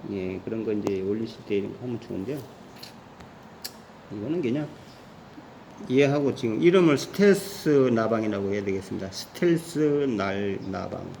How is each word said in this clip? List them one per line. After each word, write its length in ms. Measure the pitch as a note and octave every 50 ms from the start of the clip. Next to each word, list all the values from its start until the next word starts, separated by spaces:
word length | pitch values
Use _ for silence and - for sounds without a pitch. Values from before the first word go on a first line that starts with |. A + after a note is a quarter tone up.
| - -
예, 280 | G2+ G2 F#2 F#2 F#2+ F#2+ -
그런 180 | A#2 A2+ A2+ A2
거 80 | A#2
이제 300 | G#2+ G#2 G2 G2+ G2 F#2+
올리실 420 | F#2+ G2 G#2 A2+ A2+ A2 - - -
때 100 | - G#2
이런 160 | G2+ G2+ G2 -
거 60 | -
하면 180 | B2 B2 A#2+ A#2
좋은데요. 400 | - - G2 F#2 F#2+ A#2 D3 C#3+ A2+ - - - - - - - - - - - - - - - - - - - - - - - - - - - - - - - - -
이거는 320 | G2+ G#2 G2+ C3 D#3+ F3+ D3+
그냥 240 | A2+ A#2+ D3+ - - - - - - - - - - - - - - - - - - - - - - - - -
이해하고, 480 | - B2+ C3+ C#3+ C#3 C#3 D3 C#3+ C3 A#2
지금 260 | - - A2+ G#2+ -
이름을 380 | D#3+ F3 F3 F#3+ F3 D#3+ C#3+ C3
스텔스 920 | - - - - G3+ G3+ F#3+ G3 - - - - - D#3 D3 C#3 C3 B2+ A#2
나방이라고 580 | A2+ A2+ G#2+ A2+ A2 A2 G#2+ G#2 G2+ G2 G2 G2+
해야 100 | G#2 G2
되겠습니다. 460 | G2 F#2+ F#2+ F#2 - - F#2+ F#2+ F#2+
스텔스 720 | - - - - - - F3 F3 E3+ E3 E3 - - C#3+ D#3 D3 C#3+ D3 C#3+ C3+ A#2
날, 440 | G2+ G2 G2 G2 G2+ G2+ G2 F#2+ F#2 F#2 F#2+
나방. 320 | F#2+ F#2+ F#2 F#2 F#2+ F2+ F2+ F2+ - -